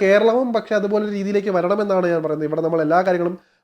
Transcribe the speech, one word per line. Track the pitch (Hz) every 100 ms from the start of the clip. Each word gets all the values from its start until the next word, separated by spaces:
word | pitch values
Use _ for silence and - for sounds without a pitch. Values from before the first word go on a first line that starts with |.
കേരളവും | 196 202 220 240 254
പക്ഷേ | 220 214
അതുപോലൊരു | 214 196 208 208
രീതിയിലേക്ക് | 202 196 202 202
വരണമെന്നാണ് | 180 175 208 202 190 175
ഞാൻ | 170
പറയുന്നത്. | 156 151 151
ഇവിടെ | 156
നമ്മൾ | 160 165
എല്ലാ | 156 170
കാര്യങ്ങളും | 190 180 175 180 _ _